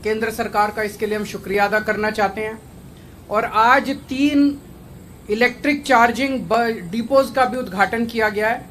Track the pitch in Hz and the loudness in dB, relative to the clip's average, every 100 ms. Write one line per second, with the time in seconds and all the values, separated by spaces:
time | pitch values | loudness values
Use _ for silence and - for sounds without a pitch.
0 | 208 220 220 220 220 208 208 208 214 208 | -2 -2 -2 -4 -4 0 0 0 -6 -4
1 | 214 214 208 202 185 202 202 214 208 202 | -4 -4 -4 -8 -4 0 2 0 0 -2
2 | 214 220 196 208 214 226 - - - - | -2 0 -2 -2 -8 -8 -16 -20 -20 -20
3 | - - - 208 226 208 233 269 233 277 | -20 -20 -4 -4 -2 2 4 4 2 -6
4 | - 262 285 285 285 285 - - - - | -6 0 2 4 2 0 -14 -20 -20 -20
5 | - - - 214 240 247 277 285 - 247 | -20 -20 -4 2 2 2 -2 -2 2 4
6 | 240 226 269 262 170 220 233 226 170 214 | 4 2 -2 -4 -2 0 0 -4 -6 -6
7 | 226 269 269 269 254 254 254 185 190 233 | 2 2 2 0 0 0 -6 0 0 0
8 | 233 226 214 202 214 247 - | -2 0 0 0 -2 -2 -8